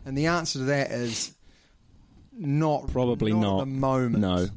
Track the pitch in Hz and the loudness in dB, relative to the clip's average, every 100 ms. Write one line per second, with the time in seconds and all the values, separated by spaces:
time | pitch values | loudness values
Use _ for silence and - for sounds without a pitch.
0 | 135 135 160 175 160 139 131 143 135 120 | -6 -2 0 0 -2 -2 0 0 0 -2
1 | 120 107 - - - - _ _ - - | -4 -4 -8 -12 -20 -20 _ _ -20 -20
2 | - - - 254 147 147 156 147 139 127 | -20 -20 -20 -8 -2 0 2 0 -2 0
3 | 123 113 110 110 104 95 135 135 135 131 | 0 2 2 2 2 2 0 -2 0 2
4 | 123 113 95 90 95 | 2 2 2 2 0